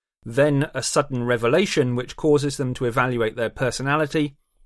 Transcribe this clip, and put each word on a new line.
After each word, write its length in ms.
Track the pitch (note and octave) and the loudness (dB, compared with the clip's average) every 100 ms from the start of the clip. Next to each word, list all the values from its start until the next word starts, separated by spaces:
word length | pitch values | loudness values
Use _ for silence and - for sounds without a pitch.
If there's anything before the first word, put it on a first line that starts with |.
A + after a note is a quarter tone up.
| _ _ | _ _
then 460 | A2+ A#2+ D3 C#3 D3+ | -6 2 2 2 0
a 80 | C3 | -4
sudden 440 | - D#3 C#3+ B2 A#2+ | -2 0 0 -2 0
revelation 680 | A#2+ A#2 D#3 G3+ - B2+ B2 | 2 2 2 2 0 0 0
which 200 | - - | -6 -2
causes 420 | D#3 D3 C#3+ C#3 | 2 2 2 -4
them 160 | B2+ B2 | -4 -2
to 100 | B2 | -2
evaluate 500 | B2 B2+ A#2+ A2 G#2+ | 0 0 0 -2 -2
their 140 | A2 | -4
personality, 880 | - B2+ - C3+ D3+ D3 D#3+ D3 - _ _ | -2 -4 -2 -2 0 0 -2 -2 -6 _ _